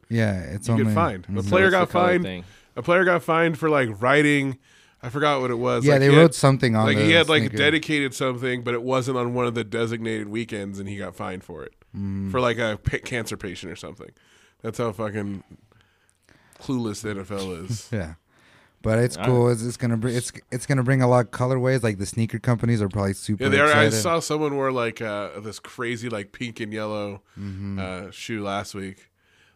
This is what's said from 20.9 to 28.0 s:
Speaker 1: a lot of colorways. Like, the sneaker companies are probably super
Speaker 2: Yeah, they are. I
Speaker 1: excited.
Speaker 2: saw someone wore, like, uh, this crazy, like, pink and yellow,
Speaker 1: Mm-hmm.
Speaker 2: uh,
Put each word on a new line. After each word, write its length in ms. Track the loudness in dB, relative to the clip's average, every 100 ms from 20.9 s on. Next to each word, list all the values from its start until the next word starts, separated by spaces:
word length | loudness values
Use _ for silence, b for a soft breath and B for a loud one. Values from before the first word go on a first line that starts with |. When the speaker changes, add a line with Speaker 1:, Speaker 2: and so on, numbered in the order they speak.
| 4
Speaker 1:
a 60 | 4
lot 180 | 4 2
of 60 |
colorways. 520 | -2 -2 0 0 0
Like, 160 | 0 -2
the 60 | -4
sneaker 320 | -2 -2 -2
companies 420 | 0 2 2 2
are 80 | 2
probably 240 | 0 -2
super 300 | -2 -4 -2
Speaker 2:
Yeah, 60 | 2
they 100 | 4
are. 60 | 6
I 180 | 6 6
Speaker 1:
excited. 160 | 4
Speaker 2:
saw 180 | 0 0
someone 360 | 0 -2 0 0
wore, 160 | 0
like, 280 | 0 -2 -4
uh, 380 | -6 -6 -6 -10
this 200 | -12 -14
crazy, 500 | -16 -8 -6 -4 -6
like, 220 | -8 -8
pink 260 | -10 -12 -8
and 140 | -8
yellow, 480 | -6 -6 -6 -6 -10 -16 -12
Speaker 1:
Mm-hmm. 400 | -10 -8 -6 -6
Speaker 2:
uh, 320 | -6 -8